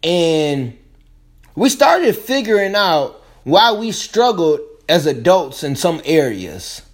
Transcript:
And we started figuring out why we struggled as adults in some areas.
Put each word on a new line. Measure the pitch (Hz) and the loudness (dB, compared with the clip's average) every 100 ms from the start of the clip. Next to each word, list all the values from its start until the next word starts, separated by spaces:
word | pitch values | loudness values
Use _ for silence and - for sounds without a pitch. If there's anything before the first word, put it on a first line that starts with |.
And | 160 175 165 160 151 139 123 - _ _ _ _ _ _ _ | 0 0 2 0 0 -2 -6 -12 _ _ _ _ _ _ _
we | - 240 | -2 0
started | - 285 349 311 - | 2 2 4 0 -2
figuring | - 269 220 208 196 | -4 -4 0 0 0
out | 202 196 156 135 - _ _ | 0 0 0 -2 -8 _ _
why | - 175 233 | 2 4 4
we | 214 226 | 2 -6
struggled | - - 220 247 202 160 147 - - - | -8 -6 0 0 2 0 0 -4 -18 0
as | 165 147 | 2 2
adults | 127 120 185 139 - | 0 2 2 0 -8
in | 147 139 | -6 -2
some | 180 160 | -2 -2
areas. | 139 160 135 101 90 78 - - - | 0 2 2 -4 -10 -12 -14 -16 -20